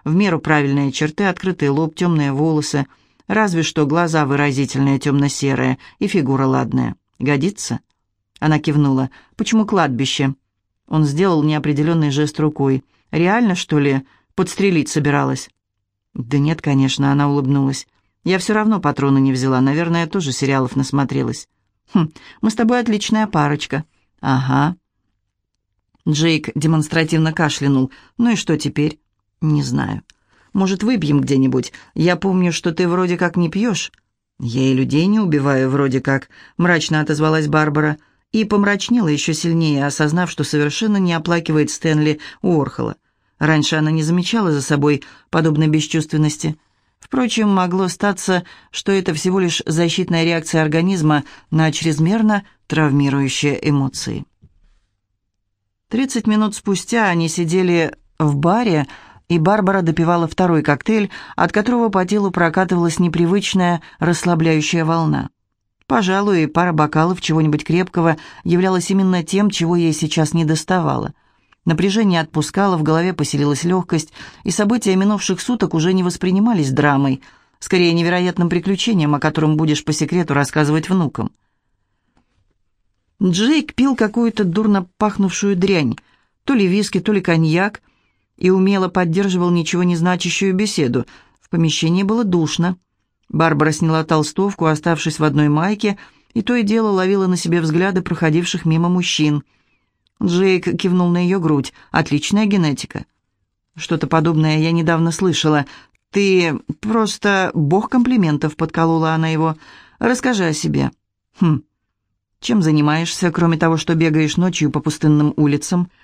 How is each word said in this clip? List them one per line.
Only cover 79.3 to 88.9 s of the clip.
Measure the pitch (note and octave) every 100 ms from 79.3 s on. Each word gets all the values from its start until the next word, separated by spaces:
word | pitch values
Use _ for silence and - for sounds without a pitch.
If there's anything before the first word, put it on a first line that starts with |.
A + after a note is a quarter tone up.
| D#3 D#3 D#3
будешь | D#3+ D3
по | -
секрету | D3 D3+ F3 D#3+
рассказывать | C#3+ C#3 D#3 D3 D#3+ D#3+
внукам. | F#3 D3 - - _ _ _ _ _ _ _ _ _ _ _ _ _ _ _ _ _ _ -
Джейк | F#3 E3+ A#3 D#4 -
пил | - C4+ A#3+
какую-то | G#3+ A#3 A#3 G#3+
дурно | F#3 F#3 G#3+ G3 F#3 -
пахнувшую | G#3+ G#3 F#3+ - G3+ F#3
дрянь, | G3 F3+ B2 - _ _ _ _
то | -
ли | B3+ F#3
виски, | G3+ G3+ F#3
то | G#3
ли | G3+
коньяк, | F#3 D#3+ D#3+ E3+ G3+ - _ _ _ _ _ -
и | F#3
умело | F#3+ F#3+ G3
поддерживал | F#3